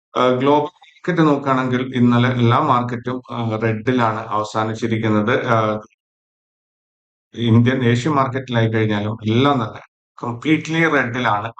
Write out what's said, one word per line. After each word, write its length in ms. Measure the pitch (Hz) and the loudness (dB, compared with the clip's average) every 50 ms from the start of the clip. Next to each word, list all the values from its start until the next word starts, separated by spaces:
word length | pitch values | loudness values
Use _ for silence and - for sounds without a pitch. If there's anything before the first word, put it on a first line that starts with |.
| _ _ - 135 | _ _ -2 0
ആ, 100 | 127 127 | 2 2
ഗ്ലോബൽ 360 | 127 123 135 143 147 147 147 | 2 2 2 2 2 2 0
മാർക്കറ്റ് 640 | - - _ - - _ _ - 180 - 160 156 151 | -2 -8 _ -20 -20 _ _ -6 -2 0 2 4 4
നോക്കുകയാണെങ്കിൽ 640 | 143 131 - 139 131 127 127 127 127 123 131 - - | 2 2 0 0 0 0 0 0 -2 -2 -2 -4 0
ഇന്നലെ 320 | 123 120 120 120 120 123 127 | 2 4 4 4 4 2 2
എല്ലാ 300 | 120 120 117 117 123 139 | 2 2 2 4 4 4
മാർക്കറ്റും, 640 | 156 147 127 123 120 120 120 113 - 123 127 127 - - | 2 2 2 0 0 -2 -6 -6 -6 -8 -8 -8 -10 -10
ആ, 260 | 127 120 113 110 110 | -8 -6 -4 -4 -2
റെഡിലാണ് 680 | 107 113 110 107 107 - 131 127 127 117 110 107 110 113 104 | -2 -2 -2 -2 -2 -2 0 0 2 2 0 0 -4 -6 -6
അവസാനിച്ചിരിക്കുന്നത്. 1200 | 104 107 107 - - 110 110 113 110 - 120 107 110 113 110 110 107 107 104 117 135 - 127 | -4 -4 -4 -4 -4 -4 -4 -4 -4 -4 -4 -4 -2 -2 0 0 0 2 2 0 0 -2 0
ആ, 340 | 123 117 110 107 107 107 107 - - _ _ _ _ _ _ _ _ _ _ _ _ _ _ _ _ _ _ _ _ _ _ _ _ _ _ _ _ - | 0 0 0 0 -2 -4 -6 -8 -14 _ _ _ _ _ _ _ _ _ _ _ _ _ _ _ _ _ _ _ _ _ _ _ _ _ _ _ _ -8
ഇന്ത്യൻ, 500 | 107 120 117 110 120 117 127 131 123 123 | -4 2 4 4 6 6 4 2 2 2
ഏഷ്യൻ 280 | 117 120 120 - 156 | 2 2 2 0 0
മാർക്കറ്റിലായി 560 | 147 139 131 127 117 139 131 127 120 117 110 110 | 0 0 0 0 -2 -6 -6 -2 0 0 0 2
കഴിഞ്ഞാലും 440 | 113 110 107 104 107 101 104 107 | 0 0 0 0 -2 -2 -4 -4
എല്ലാം 420 | 107 - 110 107 110 120 139 143 139 | -6 -6 -4 0 2 2 2 2 2
തന്നെ 260 | 123 110 104 - - - _ _ _ _ _ _ - 120 | 0 -2 -4 -8 -14 -18 _ _ _ _ _ _ -12 -10
കംപ്ലീറ്റ്ലി 640 | 120 117 117 - 156 156 147 - 156 160 165 165 160 | -10 -10 -6 -2 -2 -2 0 -2 -4 -2 0 0 2
റെഡിലാണ് 640 | 151 139 123 120 120 127 123 113 104 104 107 113 - | 2 0 -2 -2 -4 -4 -2 -2 -2 -2 -4 -8 -6